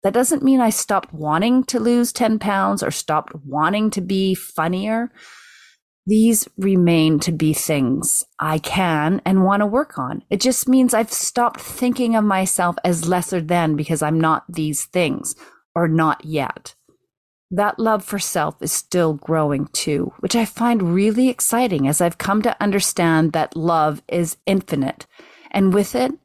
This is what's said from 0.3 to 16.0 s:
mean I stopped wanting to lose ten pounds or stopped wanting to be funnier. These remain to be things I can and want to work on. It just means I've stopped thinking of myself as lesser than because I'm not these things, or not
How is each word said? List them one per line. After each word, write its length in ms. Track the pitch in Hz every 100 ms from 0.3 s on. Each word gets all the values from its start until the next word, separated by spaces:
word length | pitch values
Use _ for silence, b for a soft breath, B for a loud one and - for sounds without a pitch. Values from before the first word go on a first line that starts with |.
| 311
mean 160 | 269 269
I 100 | 233
stopped 420 | - - 196 -
wanting 520 | 156 151 160 220 254
to 160 | 254 247
lose 320 | 220 240 240
ten 260 | - 226 220
pounds 420 | 202 196 196 202
or 120 | -
stopped 420 | - - 156 - 156
wanting 460 | 139 143 156 208 214
to 100 | 208
be 360 | 180 190 190 185
funnier. 720 | - - 165 180 208 220 240 B B B B B B B _ _ -
These 420 | 214 226 220 - -
remain 640 | 190 190 170 170 160 151
to 120 | 170
be 200 | 160 156
things 720 | 151 - 147 127 135 - - - -
I 200 | 151 156
can 600 | - 185 180 156 151 190
and 200 | - 190
want 180 | 185 202
to 40 | 208
work 320 | 233 302 -
on. 240 | 127 - _
It 100 | 202
just 280 | 254 247 -
means 260 | 262 254
I've 180 | 226 226
stopped 480 | - - - 240 -
thinking 540 | - - 247 240 240
of 80 | 226
myself 540 | 214 190 190 - 175 -
as 240 | 175 170 165
lesser 320 | 180 170 185
than 340 | 156 175 160
because 260 | 151 151 160
I'm 200 | 151 160
not 240 | 160 156 -
these 360 | 170 151 147
things, 500 | - 185 160 - - - B B B
or 140 | - 165
not 360 | 160